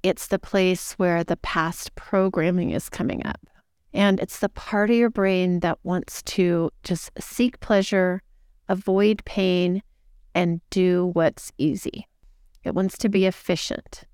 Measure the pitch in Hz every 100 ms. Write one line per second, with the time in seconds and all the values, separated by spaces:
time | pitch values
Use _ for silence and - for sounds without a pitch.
0 | 185 - - 226 - 196 185 180 - -
1 | 180 170 165 175 - 170 160 - - -
2 | - 196 190 180 160 180 170 82 - -
3 | - 64 - - _ _ _ _ _ 202
4 | 202 190 - - 202 - - 208 208 233
5 | 233 226 190 185 185 180 170 - 185 180
6 | - - - - 175 170 165 - - 180
7 | - - - - 240 - - 208 190 196
8 | 185 185 _ _ _ _ - 190 202 190
9 | 208 214 - 208 190 180 180 190 - _
10 | _ - - - 175 170 _ 196 185 180
11 | 180 175 160 - - - 151 185 - -
12 | - _ - _ _ _ - 180 190 -
13 | 220 196 190 - - 175 - - - -
14 | -